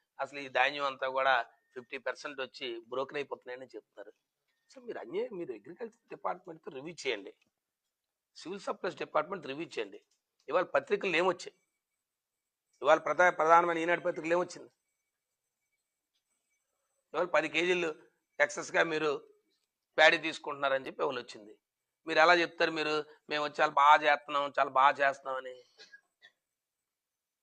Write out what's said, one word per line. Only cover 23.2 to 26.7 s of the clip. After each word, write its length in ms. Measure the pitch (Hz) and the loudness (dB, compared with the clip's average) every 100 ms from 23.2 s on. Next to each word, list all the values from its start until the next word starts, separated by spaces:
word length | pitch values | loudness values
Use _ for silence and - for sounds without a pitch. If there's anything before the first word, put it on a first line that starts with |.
| - | -8
మేము 120 | 151 147 | -4 -4
వచ్చి 120 | 147 | 0
చాలా 120 | 151 143 | 2 6
బాగా 180 | 147 151 151 | 8 8 6
చేస్తున్నాం, 380 | 147 - 147 143 139 | 2 0 -2 -2 0
చాలా 140 | 139 131 | 0 4
బాగా 160 | 139 135 | 4 4
చేస్తున్నామని? 540 | 139 135 135 131 131 127 _ _ - - _ _ - _ _ _ _ | 0 -2 -6 -8 -10 -16 _ _ -20 -20 _ _ -20 _ _ _ _